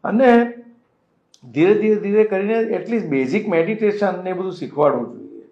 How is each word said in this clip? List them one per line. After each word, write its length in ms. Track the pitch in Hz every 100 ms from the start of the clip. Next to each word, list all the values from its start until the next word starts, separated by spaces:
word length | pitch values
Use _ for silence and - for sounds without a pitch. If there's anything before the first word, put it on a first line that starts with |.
અને 500 | - 214 262 233 240 - - _ _ _ _ _ _ _ 127
ધીરે, 220 | 120 180
ધીરે, 220 | 208 214 208
ધીરે 280 | 202 208
કરીને 380 | 214 196 202 226
at 280 | 226 180 180
least 180 | 233 170
બેઝિક 420 | 135 131 190 208
મેડિટેશન 720 | 170 165 220 208 202 202 180
ને 60 | 180
એ 40 |
બધું 180 | 180 190
શીખવાડવું 680 | 165 127 135 147 127 117 -
જોઈએ. 240 | - - -